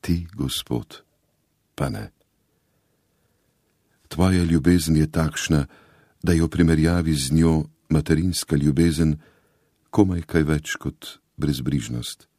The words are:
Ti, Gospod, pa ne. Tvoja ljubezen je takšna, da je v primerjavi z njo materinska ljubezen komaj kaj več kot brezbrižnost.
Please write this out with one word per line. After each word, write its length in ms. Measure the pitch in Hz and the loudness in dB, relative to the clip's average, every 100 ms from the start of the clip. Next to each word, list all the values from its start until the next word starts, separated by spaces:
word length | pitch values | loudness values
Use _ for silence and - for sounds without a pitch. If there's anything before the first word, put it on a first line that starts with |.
Ti, 260 | - 85 85 | -2 -4 -4
Gospod, 680 | - 67 - - 60 - - _ _ _ _ _ _ _ | -8 -6 -6 -6 -8 -8 -20 _ _ _ _ _ _ _
pa 140 | - - | -8 -8
ne. 220 | 104 104 _ _ _ _ _ _ _ _ _ _ _ _ _ _ _ _ _ _ _ _ | -8 -14 _ _ _ _ _ _ _ _ _ _ _ _ _ _ _ _ _ _ _ _
Tvoja 360 | - 92 92 | 0 2 2
ljubezen 520 | 85 82 73 87 78 78 | 2 2 4 2 4 2
je 140 | 78 | 2
takšna, 560 | 87 80 - - 78 69 - _ _ _ _ | 0 -2 -4 0 0 -2 -10 _ _ _ _
da 100 | 80 | 0
je 100 | 82 | 2
v 60 | 82 | 0
primerjavi 680 | - 82 80 80 87 80 | 2 2 4 2 2 0
z 180 | 76 65 | -2 0
njo 320 | 78 82 80 78 _ _ | 2 4 2 -2 _ _
materinska 680 | 78 71 78 92 87 - 80 | -2 2 0 0 -4 -2 0
ljubezen 600 | 71 69 85 76 80 76 _ _ _ _ _ _ _ | 2 2 2 2 0 0 _ _ _ _ _ _ _
komaj 320 | - 98 87 | 2 2 2
kaj 200 | 78 85 | -2 0
več 340 | 76 76 - - | 2 0 -4 -8
kot 420 | - - - - _ - | -8 -10 -20 -20 _ -6
brezbrižnost. 920 | 73 65 64 69 57 60 - - _ | -4 -2 -2 -4 -4 -8 -10 -14 _